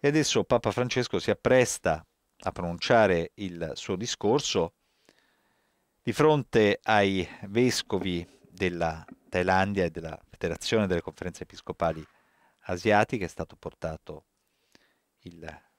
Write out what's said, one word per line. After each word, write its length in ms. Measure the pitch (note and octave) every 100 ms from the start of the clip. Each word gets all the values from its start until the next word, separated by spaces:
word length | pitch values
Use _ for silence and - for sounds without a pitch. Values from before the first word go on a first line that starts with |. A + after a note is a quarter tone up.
| C#3+
E 40 |
adesso 340 | D3+ C#3+ -
Papa 260 | G2 A#2+ A2+
Francesco 480 | G2+ B2 B2+ B2 F#2+
si 140 | -
appresta 760 | G#2 B2+ B2+ B2 - - D#2 - _ _ _
a 100 | -
pronunciare 800 | - F2 E2+ - A#2+ G#2+ F2 E2 -
il 340 | G2 E2+ E2
suo 220 | C#2 - F#2
discorso 760 | A#2 - G#2 C#3 - G#2 E2+ _ _ _ _ _ _ _ _ _ _ _ _ _
di 120 | -
fronte 680 | G#2+ D3+ D3+ - A#2 G#2 G2+
ai 440 | - G#2+ G2+ F#2+ F2 - G2
vescovi 760 | G#2 B2+ - - G2 F#2 F2 F2 _ _
della 560 | - F#2+ F2 E2 D#2+ - - _
Thailandia 540 | F#2 F2+ F#2 G2 G2
e 80 | F2
della 260 | D#2+ E2 D#2 _
Federazione 560 | - E2+ E2 - A2+ G2+
delle 140 | F2
Conferenze 420 | - - F2+ -
Episcopali 640 | - - - F2 E2 D#2+ D2+ _ _ _ _ _ -
Asiatiche. 580 | F2+ G#2+ G#2 A2 A#2
È 40 | F2
stato 280 | - E2 -
portato 680 | F2+ - E2 D#2+ - D#2 _ _ _ _ _ _ _ _ _ _
il 220 | - E2+ D#2+ D2+ _